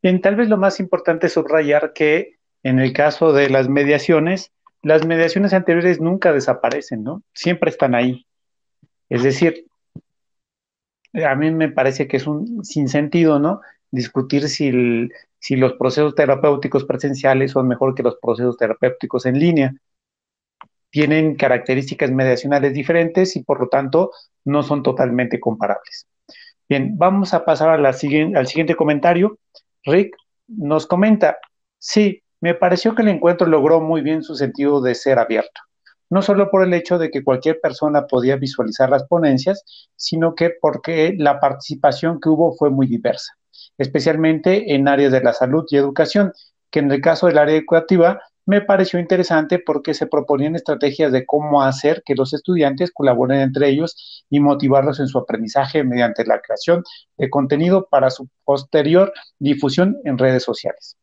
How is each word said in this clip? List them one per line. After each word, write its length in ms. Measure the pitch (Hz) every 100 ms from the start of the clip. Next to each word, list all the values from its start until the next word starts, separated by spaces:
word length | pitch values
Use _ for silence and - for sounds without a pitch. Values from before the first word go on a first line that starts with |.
Bien, 180 | 185 185
tal 160 | 196 202
vez 120 | 233
lo 100 | 208
más 220 | 196 190
importante 480 | 185 180 - 160 175
es 40 |
subrayar 600 | - 143 156 147 147 151
que 420 | - 151 160 202 _ _ _
en 160 | 131 131
el 140 | 131
caso 400 | 131 147 143 160
de 160 | 139 139
las 200 | 135 127
mediaciones, 840 | 139 143 143 139 165 160 190 - _ _ _
las 240 | 151 160 165
mediaciones 480 | 165 165 180 202
anteriores 460 | 190 185 170 175 165
nunca 320 | 165 190 185
desaparecen, 720 | 143 127 117 117 143 - 113
¿no? 200 | 110 175 _
Siempre 380 | - 170 175 165
están 240 | 156 139
ahí. 320 | 120 123 127 _ _ _ _ _ _ _ _ _
Es 140 | 123
decir, 420 | 131 135 170 160 - _ _ - _ _ _ _ _ _ _ _ _ _ _ - 151
a 80 |
mí 160 | 135 156
me 200 | 160 156
parece 360 | - 131 131 135
que 120 | 135
es 80 | 151
un 380 | 151 226 233
sinsentido, 760 | - - 135 147 147 170 160 147
¿no? 220 | 151 202 - _ _
Discutir 580 | 127 120 - 131 143 147
si 200 | - 143
el, 440 | 123 120 117 120 - _ _
si 180 | - 135
los 180 | 131
procesos 400 | 127 127 127 151
terapéuticos 680 | 139 139 135 151 143 139 139
presenciales 680 | - 135 143 135 135 131 135
son 160 | 135 127
mejor 260 | 120 135
que 80 | 135
los 140 | 120 -
procesos 380 | 117 113 123 117
terapéuticos 680 | 113 107 127 127 - 127
en 140 | 127 131
línea. 360 | 170 165 131 135 _ _ _ _ _ _ _ _ - _ _
Tienen 440 | 147 151 156 156
características 760 | 139 139 123 - 131 135 143 143
mediacionales 640 | 131 131 123 139 143 139
diferentes 600 | 135 131 165 165 170 185 -
y, 60 |
por 180 | - 143
lo 80 | 123
tanto, 420 | 139 139 151 190 - _ _
no 180 | - 147
son 200 | 135 147
totalmente 580 | 135 131 127 123 120 117
comparables. 680 | - 110 101 101 - - _ _ _ - - _ _
Bien, 300 | 139 131 208
vamos 340 | 175 196 190
a 120 | 170 170
pasar 240 | 147 156
a 80 | 160
la 140 | 139
siguien-, 440 | 135 147 151 160 185
al 100 | 127
siguiente 280 | 156 160
comentario. 640 | 165 156 147 170 175 202 214 _ _ _ _
Rick 320 | - 170 196 - _ _ _
nos 400 | 214 147 156 151
comenta, 520 | 180 208 214 160 - _ _ _ _
"Sí, 440 | - - 208 185 _ _
me 140 | 170
pareció 400 | 170 180 180 226
que 80 | 220
el 60 | 220
encuentro 380 | 175 170 175 170
logró 340 | 156 147 165
muy 200 | 160 160
bien 220 | 143 160
su 120 | 139
sentido 460 | 143 139 - 143 143
de 140 | 127
ser 240 | 120 143 127
abierto, 420 | 113 110 - - _ _ _ _ _
no 120 | 185
solo 280 | 190 202 196
por 140 | 196
el 80 | 185
hecho 240 | 175 170 175
de 140 | 160
que 120 | 143
cualquier 380 | 139 131 156 160
persona 460 | 156 131 151 147 139
podía 300 | 127 123 139
visualizar 520 | 131 - 110 - 131
las 160 | 170
ponencias, 580 | - 175 156 131 135 196 _ - _ _
sino 380 | - 165 165
que 180 | 165 170 170
porque 540 | 156 147 - 160 160 196
la 200 | 143 139
participación 800 | 143 131 - 143 147 135 165 160
que 80 | 160
hubo 260 | 156 165 165
fue 140 | 147
muy 160 | 135 131
diversa, 460 | 117 120 117 - _ _ - - _
especialmente 960 | 135 143 139 156 160 160 170 196 220
en 140 | 143 139
áreas 240 | 139 139
de 100 | 131
la 100 | 127
salud 320 | 113 127 151 156
y 80 | 143
educación, 560 | 139 135 156 208 196 - _ _ _
que 80 | 156
en 120 | 143
el 80 | 139
caso 260 | 151 160 180
del 120 | 151
área 180 | 147 156
educativa 640 | 156 165 165 185 170 202 - _ -
me 140 | 202
pareció 400 | 202 196 185 180
interesante 580 | 170 185 175 160 156 180
porque 360 | - 147 143
se 120 | 147 139
proponían 480 | 151 143 143 147
estrategias 560 | 165 - 143 139 139 156
de 120 | 127
cómo 380 | 127 151 151 143
hacer 400 | 135 131 147 165
que 100 | -
los 200 | 131 135
estudiantes 560 | 147 - 180 143 135 180
colaboren 480 | - 139 120 127 139
entre 300 | 135 135 139
ellos 560 | 139 165 - - - _
y 100 | 143
motivarlos 640 | 143 139 139 139 139 135
en 80 | 131
su 80 | 131
aprendizaje 680 | - 110 113 139 135 156
mediante 440 | 131 123 117 107 113
la 160 | 113
creación 420 | - 110 - 175 175 - _ _
de 140 | 135
contenido 580 | 143 135 143 170 190 190
para 200 | 139 131
su 180 | - 131 _
posterior 720 | - 139 135 160 147 175 196 - - _
difusión 580 | 139 139 143 139 185 277
en 140 | 170 127
redes 240 | 131 127
sociales". 560 | 123 110 - - - -